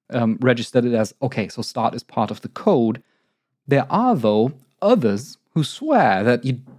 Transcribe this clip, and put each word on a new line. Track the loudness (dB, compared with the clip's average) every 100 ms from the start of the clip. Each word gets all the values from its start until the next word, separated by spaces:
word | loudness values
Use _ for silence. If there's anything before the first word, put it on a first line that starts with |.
| -8
um, | -2 -2 0
registered | 0 0 0 0
it | 0
as, | 0 -2 -4
"Okay, | -6 -4 -6
so | -8
start | -10 -4 -4
is | -4
part | -8 -4 -4
of | -6
the | -12
code." | -4 2 2 2 -2 _ _ _ _ _ _ 0
There | 0 0
are, | 0 2 2
though, | 2 2 0 -4 _ -2
others | 2 2 2 -2 -6 -20 _
who | -4
swear | -4 -6 0 2 4 2
that | 2 0
you | -2 -6 -8